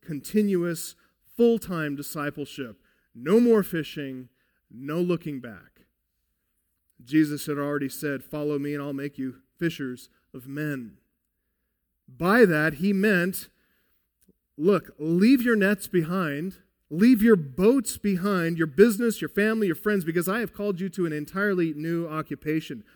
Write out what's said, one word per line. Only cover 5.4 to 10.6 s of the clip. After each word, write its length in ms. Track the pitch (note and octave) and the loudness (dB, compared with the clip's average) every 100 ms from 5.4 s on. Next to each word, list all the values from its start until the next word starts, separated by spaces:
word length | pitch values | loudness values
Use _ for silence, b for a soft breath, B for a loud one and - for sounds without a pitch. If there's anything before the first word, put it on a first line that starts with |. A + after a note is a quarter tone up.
back. 440 | B2 G2 - _ _ _ _ _ _ _ _ _ _ _ _ _ | -12 -16 -20 _ _ _ _ _ _ _ _ _ _ _ _ _
Jesus 420 | A#2 D3+ D3+ D3 - | 0 2 2 -2 -6
had 120 | C#3+ | -6
already 320 | C#3+ D3 C3+ | -4 -4 -6
said, 340 | - D3+ C3+ | -6 -6 -8
"Follow 340 | - D3+ D3 D3 | -8 -6 -4 -4
me 160 | C#3+ | -4
and 80 | D3 | -6
I'll 120 | C#3+ | -8
make 240 | C3+ C#3+ - | -8 -10 -8
you 180 | C3 B2+ _ - | -10 -10 _ -6
fishers 520 | E3 E3 C3+ B2+ - _ _ | -6 -4 -8 -10 -16 _ _
of 140 | C#3 B2+ | -20 -12
men." 500 | C#3 | -8